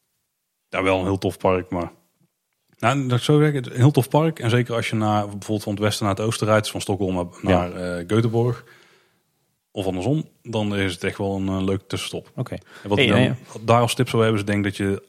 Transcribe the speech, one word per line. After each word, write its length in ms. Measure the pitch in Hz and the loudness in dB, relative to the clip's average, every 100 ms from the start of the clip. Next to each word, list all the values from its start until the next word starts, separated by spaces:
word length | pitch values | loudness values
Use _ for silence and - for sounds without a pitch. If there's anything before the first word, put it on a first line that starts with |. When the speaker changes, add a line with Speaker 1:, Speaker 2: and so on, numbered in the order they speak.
| _ _ _ _ _ _ _ | _ _ _ _ _ _ _
Speaker 1:
ja, 140 | 90 | -2
wel 160 | 92 95 | 0 2
een 60 | |
heel 140 | 92 98 | 0 0
tof 180 | 95 - | -2 0
park, 320 | 98 92 90 | 0 0 -2
maar... 220 | 90 80 - _ _ _ _ _ _ _ _ | -4 -6 -10 _ _ _ _ _ _ _ _
Nou, 280 | 117 139 131 | 0 0 0
dat 120 | 123 | 0
ik 60 | |
zo 160 | - 147 | 4 4
zeg, 120 | 151 | 4
het, 140 | 143 127 | 0 -4
een 100 | 127 | 4
heel 140 | 135 | 4
tof 180 | 147 - | 4 2
park. 300 | 147 160 160 | 2 2 0
En 120 | 117 | 0
zeker 240 | 123 120 | 0 0
als 160 | 117 - | -2 -2
je 60 | 110 | 0
naar, 260 | 107 107 | 2 0
bijvoorbeeld 400 | 101 101 98 107 | -2 -8 -6 -4
van 100 | 107 | -4
het 100 | 98 | -2
westen 240 | 104 - 104 | -2 0 -2
naar 80 | |
het 100 | 95 | 0
oosten 220 | 110 - 107 | -2 -2 2
rijdt, 160 | 107 | 2
dus 80 | 104 | 2
van 80 | 95 | -4
Stockholm 340 | - 95 95 | -4 -2 -2
naar, 120 | 92 87 - | -2 -4 -4
Speaker 2:
Ja. 60 | 98 90 87 | 2 2 2
Speaker 1:
naar, 40 | 90 90 90 | -4 -6 -6
eh, 60 | 87 | 0
Göteborg, 580 | 110 117 113 120 117 - - _ _ _ _ _ _ _ _ _ | 0 2 2 0 -2 -10 -20 _ _ _ _ _ _ _ _ _
of 140 | - 95 | -8 -4
andersom, 420 | 90 101 156 - _ | -2 -2 -2 -4 _
dan 340 | 123 113 104 101 | -8 -4 -2 -2
is 160 | 98 | -2
het 100 | 87 | -2
echt 140 | 98 90 | -4 -4
wel 180 | 98 98 | -4 -2
een, 120 | 98 | -2
eh, 140 | 95 | -2
leuke 220 | 98 95 - | -2 -2 -4
tussenstop. 440 | 95 - - - - | -8 -6 -10 -10 -10
Speaker 2:
Oké. 180 | 120 92 - - | -8 -10 -14 -16
Speaker 1:
En 60 | 101 | -2
wat 100 | 107 | 2
Speaker 2:
Hey, 80 | 123 | 4
Speaker 1:
ik 60 | |
dan 80 | 104 | 4
Speaker 2:
eh, 140 | 127 127 - - 113 | 2 0 -8 -6 2
Speaker 1:
daar 140 | 117 | 4
als 140 | 120 | 4
tip 140 | - 123 | 0 0
zou 140 | 117 | 2
hebben, 180 | 110 107 | 2 0
is 60 | 101 | 0
denk 180 | 101 | 0
dat 120 | 101 95 | -2 -2
je, 260 | 98 98 | -2 -2